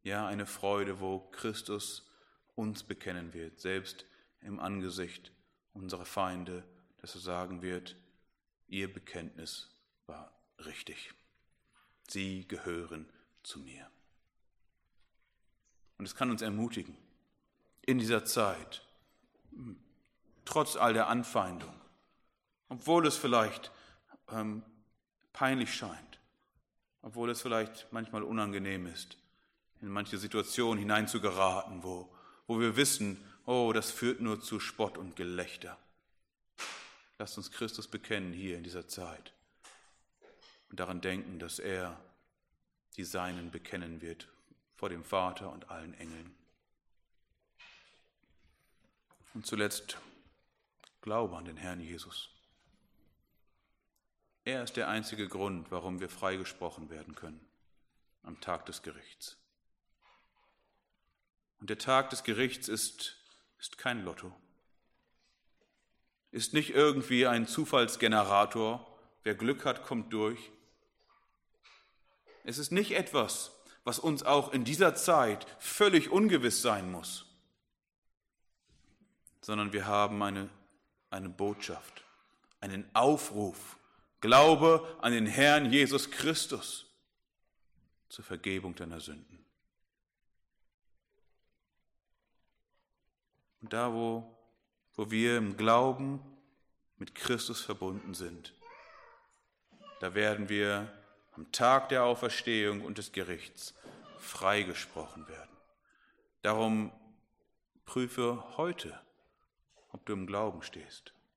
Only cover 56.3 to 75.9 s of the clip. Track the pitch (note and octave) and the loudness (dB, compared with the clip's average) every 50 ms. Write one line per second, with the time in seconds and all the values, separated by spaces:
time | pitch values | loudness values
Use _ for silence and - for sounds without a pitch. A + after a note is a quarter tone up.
56.3 | F#2+ F#2+ F#2 - - - F2+ E2 - - D#2+ D2+ D#2+ D#2 D#2 - D2+ - - D#2+ | -2 -2 -6 -10 -8 -8 -8 -8 -8 -10 -16 -14 -14 -16 -16 -16 -16 -14 -14 -14
57.3 | D#2 D#2 D#2+ _ _ _ _ _ _ _ _ _ _ _ _ _ _ _ - - | -16 -16 -20 _ _ _ _ _ _ _ _ _ _ _ _ _ _ _ -18 -18
58.3 | E2 - - - F2 E2 - - E2+ - - E2 D2 - - - - _ - - | -16 -12 -6 -6 -4 -4 -6 -12 -14 -12 -12 -14 -14 -14 -20 -20 -20 _ -16 -16
59.3 | - _ _ _ _ _ _ _ _ _ _ _ _ _ _ _ _ _ _ _ | -16 _ _ _ _ _ _ _ _ _ _ _ _ _ _ _ _ _ _ _
60.3 | _ _ _ _ _ _ _ _ _ _ _ _ _ _ _ _ _ _ _ _ | _ _ _ _ _ _ _ _ _ _ _ _ _ _ _ _ _ _ _ _
61.3 | _ _ _ _ _ _ G#2 G#2 A2 - - C3 C3 C3 C3 C3+ B2+ - - - | _ _ _ _ _ _ -6 -6 -6 -4 2 4 6 6 4 2 -4 -4 -2 0
62.3 | G#2+ G#2+ C3 B2 - - - - A2 A2 - - - - - - - - _ - | 2 2 2 0 0 -4 -4 -4 -2 -2 -2 -4 -4 -8 -10 -10 -10 -14 _ -20
63.3 | - _ _ _ _ _ - - - - - B2+ A#2+ A2+ F#2+ F2 E2 - - F2+ | -20 _ _ _ _ _ -14 -14 -12 -6 -4 -4 -4 -2 -6 -8 -8 -10 -14 -16
64.3 | F2+ - _ _ _ _ _ _ _ _ _ _ _ _ _ _ _ _ _ _ | -18 -18 _ _ _ _ _ _ _ _ _ _ _ _ _ _ _ _ _ _
65.3 | _ _ _ _ _ _ _ _ _ _ _ _ _ _ _ _ _ _ _ _ | _ _ _ _ _ _ _ _ _ _ _ _ _ _ _ _ _ _ _ _
66.3 | - A#2 A2 - - D3+ D3 D3+ - C3+ D3+ D3+ C#3 C#3 B2 - C3 B2 B2+ B2+ | -6 -6 -6 2 2 2 2 4 6 8 8 8 6 2 0 2 4 6 6 6
67.3 | A#2+ A#2 A2+ A2+ - E3 D#3 - - C3 A#2+ A2+ - - A#2+ A2 A2 G#2+ G2+ G2 | 6 4 2 0 0 -2 0 4 4 4 4 4 2 2 4 6 6 6 6 8
68.3 | G2+ G2+ G#2 G#2 - A#2 A2 A2 A#2 B2 - - - - - - _ _ - G#2+ | 8 6 6 6 4 0 0 0 0 -4 -8 -16 -20 -20 -20 -20 _ _ -2 -2
69.3 | G#2 G2 A2 A#2 A2 - - C3+ B2 - - - B2+ A#2 A2 A2+ G#2+ G#2+ G#2+ G#2+ | -2 2 2 0 0 2 0 -2 -2 -2 -4 -4 -4 -4 -4 -2 0 0 0 0
70.3 | A#2+ A#2 - - - - _ _ _ _ _ _ _ _ _ _ _ _ _ _ | 0 -4 -12 -18 -20 -20 _ _ _ _ _ _ _ _ _ _ _ _ _ _
71.3 | _ _ _ _ _ _ _ - - - _ _ _ _ _ _ _ _ _ - | _ _ _ _ _ _ _ -20 -20 -20 _ _ _ _ _ _ _ _ _ -20
72.3 | - - - - A#2+ C#3 D3 C#3+ E3+ F#3+ G#3 - - - - - - C#3+ A2 G2+ | -20 -14 -12 -10 -8 -6 -4 0 2 2 2 2 2 0 0 2 2 2 2 2
73.3 | - - - - - - - - - - _ A#2+ A#2+ - - D#3+ D3+ C3+ - A#2+ | 0 -6 -6 -10 -12 -20 -20 -20 -20 -6 _ -4 -4 0 0 0 0 2 4 6
74.3 | C#3+ D3 C3+ - - C3 A#2+ A#2 D3+ E3+ F#3+ E3 - - - - E3+ D3+ B2+ A2 | 6 6 6 2 0 0 0 0 4 6 6 6 6 4 4 6 8 8 8 6
75.3 | G#2 - - - - - - - - - G#3 G3+ | 2 -2 -6 -14 -16 -12 -10 -8 4 6 6 8